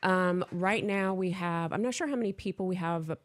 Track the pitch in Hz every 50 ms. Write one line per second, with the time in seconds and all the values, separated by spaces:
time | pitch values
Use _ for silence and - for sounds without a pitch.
0 | - 185 185 185 180 180 175 180 - - - 175 180 190 214 - - 208 196 196
1 | 190 190 190 185 190 180 175 185 175 175 170 170 165 160 - 196 220 254 247 -
2 | 349 285 285 247 233 196 196 - - 196 - - 190 185 185 185 165 165 170 165
3 | 160 156 156 - -